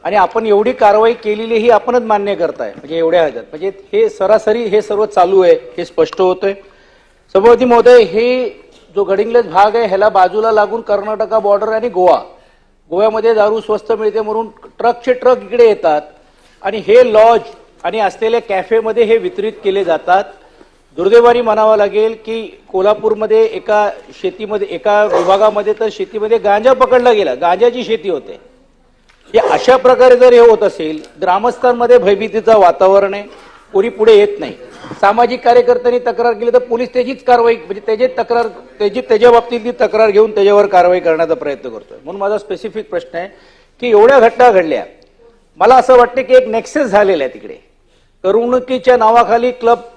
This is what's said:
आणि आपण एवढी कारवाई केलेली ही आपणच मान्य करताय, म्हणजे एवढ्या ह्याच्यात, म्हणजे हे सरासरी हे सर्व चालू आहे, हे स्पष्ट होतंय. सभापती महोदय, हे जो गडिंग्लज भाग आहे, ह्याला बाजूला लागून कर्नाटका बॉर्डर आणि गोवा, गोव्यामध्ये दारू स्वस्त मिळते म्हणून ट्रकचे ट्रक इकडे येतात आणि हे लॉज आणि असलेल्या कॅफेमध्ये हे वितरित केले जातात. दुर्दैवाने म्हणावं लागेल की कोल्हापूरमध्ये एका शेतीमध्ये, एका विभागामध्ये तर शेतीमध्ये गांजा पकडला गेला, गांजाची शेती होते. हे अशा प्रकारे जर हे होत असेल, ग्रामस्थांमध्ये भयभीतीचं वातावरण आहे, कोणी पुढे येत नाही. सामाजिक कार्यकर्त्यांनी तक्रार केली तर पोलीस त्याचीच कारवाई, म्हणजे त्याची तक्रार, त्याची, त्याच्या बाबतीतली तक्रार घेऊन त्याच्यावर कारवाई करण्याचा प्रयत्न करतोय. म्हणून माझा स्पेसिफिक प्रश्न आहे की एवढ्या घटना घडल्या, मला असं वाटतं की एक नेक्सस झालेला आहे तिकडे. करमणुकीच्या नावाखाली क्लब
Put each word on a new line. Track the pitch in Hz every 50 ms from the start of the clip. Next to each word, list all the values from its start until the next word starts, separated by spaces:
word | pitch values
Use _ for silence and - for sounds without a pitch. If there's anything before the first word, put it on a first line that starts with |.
| _
आणि | 160 190
आपण | 208 185 175 - 226 220
एवढी | 220 208 202 214 233
कारवाई | 247 - 240 208 208 214 226 226
केलेली | 240 233 - 214 208 208 226 226 233
ही | 220 214 240
आपणच | 226 202 - 247 240 247
मान्य | 226 220 214 208 202 202 196
करताय, | 160 170 156 - - 123 104 98
म्हणजे | - - 139 160 165
एवढ्या | 165 165 170 180
ह्याच्यात, | 165 147 120 117 110 _
म्हणजे | - 156 170 196 190 - - _
हे | - 208 226 208
सरासरी | 208 - 190 190 214 220 - 220 214 233 233
हे | 208 185 214
सर्व | 208 - 214 202 220
चालू | 208 - 190 175 180 196 190
आहे, | 185 175 165 165 - - - -
हे | 175
स्पष्ट | - - - 160 156 - -
होतंय. | 185 185 180 185 190 196 196 196 - _ _ _ _ _ _ _ _ _ _ _ _ _ _
सभापती | 190 196 233 240 214 254
महोदय, | 247 240 233 220 247 247 247
हे | 220 170 165 214 233 247 254 254 247 208 - - _ _ _ _ _ _ _
जो | 196 202
गडिंग्लज | 175 196 190 214 226 233 240 233
भाग | 180 156 185 202 214 208
आहे, | 233 233
ह्याला | 202 185 190 208 220
बाजूला | 190 196 185 180 180 214 214 226
लागून | 220 214 208 196 208 233
कर्नाटका | 226 - 208 202 196 214 214 196 220 214 220 220
बॉर्डर | 202 202 202 202 208 220
आणि | 220 220 220 247
गोवा, | - 180 185 180 151 113 - - - _ _ _ _ _ _ _ _ _ _ _
गोव्यामध्ये | 160 185 208 220 214 220 214 226 226
दारू | 214 202 214 214 226
स्वस्त | - - 214 208 - -
मिळते | 226 208 220 214 202 220
म्हणून | 220 214 214 220 226 214
ट्रकचे | - _ - - _ _ - 233 240 240 - 262
ट्रक | 247 247 - 247 254 208
इकडे | 202 190 214 240 233
येतात | 226 208 196 - 165 151 151 151 - _ _ _ _ _ _ _ _ _ _
आणि | - 190 202 214
हे | 170 185 208 247 254 240
लॉज | 208 214 220 233 233 214 - - - - _ _ _ _ -
आणि | 175 180 226
असलेल्या | 208 190 - - 226 220 226 233
कॅफेमध्ये | - - 196 190 175 - 226 220 214 220 220 233 233
हे | 208 226 226
वितरित | 180 180 180 - 196 220 214 - -
केले | 196 190 196 190
जातात. | 170 165 151 - - 180 196 208 - - _ _ _ _ _ _ _ _ _ _ _ _
दुर्दैवाने | 143 175 196 220 233 233 240 240 240
म्हणावं | 240 226 214 214 214 220 220
लागेल | 208 208 202 185 214 220 220 226 220 -
की | 220 226 226 220 - - _ _ _
कोल्हापूरमध्ये | - 185 190 208 214 - 220 220 214 202 214 208 214 220 226
एका | 220 - - - - 208 208 208 202 - - - - 131 -
शेतीमध्ये, | - 185 180 190 214 196 214 202 202 196
एका | 175 165 - 208 208 208 214
विभागामध्ये | 208 - - 170 180 190 196 214 214 208 208 196 208 214 -
तर | 233 214
शेतीमध्ये | 196 - 190 190 - 214 208 220 233 220
गांजा | - 208 202 214 220 254
पकडला | 262 262 254 240 240 247 240 247
गेला, | 233 208 196 147 123
गांजाची | 127 165 170 180 185 226 240 233 254 226
शेती | 185 226 214 156 196
होते. | 170 139 - - - - _ _ _ _ _ _ _ _ _ _ _ _ _ _ _ _ _ _ -
हे | 440
अशा | - - - - - 254 262
प्रकारे | 254 - 247 254 - 247 254 247
जर | 247 247 254
हे | 240 240
होत | 233 233 220 214
असेल, | 214 190 - - 165 156 156 156 - - _ -
ग्रामस्थांमध्ये | 170 180 180 196 214 247 240 - - 247 247 233 240 233 247 240
भयभीतीचं | 190 190 202 190 220 220 175 220 - 220 226 214
वातावरण | 196 175 - - 190 190 196 196 202 196 202
आहे, | 202 208 - - - - - - - _ _
कोणी | - 196 202 233
पुढे | - - 214 226 220
येत | 202 208 202 202 -
नाही. | 160 123 95 - - - - - - - - -
सामाजिक | - 196 214 226 240 240 247 247 -
कार्यकर्त्यांनी | 254 240 247 240 240 247 240 247 247 240 247
तक्रार | 240 240 226 - 233 240
केली | 226 202 233 233
तर | 233 247
पोलीस | 247 240 233 226 247 - -
त्याचीच | 254 247 254 269 - -
कारवाई, | - 247 240 233 233 233
म्हणजे | - - - 202 208
त्याची | - - 220 208 254
तक्रार, | 254 - 240 226 - 240 240 233 220
त्याची, | - - - - - _ 208 202 196 -
त्याच्या | 202 - 220 208 226 240
बाबतीतली | 233 233 233 233 240 240 214 240
तक्रार | 240 - 240 208 - 214 220 214
घेऊन | 196 208 220 214 214
त्याच्यावर | 208 196 202 202 202 208
कारवाई | 202 190 180 175 180 180 180
करण्याचा | - 170 160 156 170 156 160
प्रयत्न | - 151 143 139 - - 127
करतोय. | 113 104 - _ - - 127
म्हणून | 143 180 202
माझा | 196 202 214 202
स्पेसिफिक | 208 - 190 170 - 214 170 214 208 _
प्रश्न | - 170 170 - -
आहे | 165 175 202 _ _ _ _ _ _ _ _ _ _
की | 240 247
एवढ्या | 220 208 220 240 277 262
घटना | 226 233 226 - 247 247
घडल्या, | 208 185 170 160 143 110 87 - _ _ _ _ _ _ _ _ _ _ _ _ _
मला | 156 180 220 254
असं | 254 240 262 254
वाटतं | 247 240 240 247 269
की | 254 - 254
एक | 254 - 226
नेक्सस | 214 226 220 - - -
झालेला | 285 226 185 208 208 190 190 156 135
आहे | 127 -
तिकडे. | 110 104 104 - - _ _ _ _ _ _ _ _ _ _ _ _ -
करमणुकीच्या | 185 196 226 233 240 254 254 254 262 254 254 254 254 247
नावाखाली | 247 220 220 226 240 233 190 220 240 240 254
क्लब | 247 - 233 233 233 233 - - _